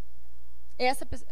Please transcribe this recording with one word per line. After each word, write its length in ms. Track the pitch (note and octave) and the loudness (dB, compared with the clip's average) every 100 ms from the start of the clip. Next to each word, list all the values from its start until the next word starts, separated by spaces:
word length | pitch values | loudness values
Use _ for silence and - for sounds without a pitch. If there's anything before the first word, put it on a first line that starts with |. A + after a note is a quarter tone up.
| - - - - - - - - | 0 0 0 0 0 0 0 0
Essa 260 | B3+ C4+ | 0 0
pe-, 200 | - B3+ - | 0 0 0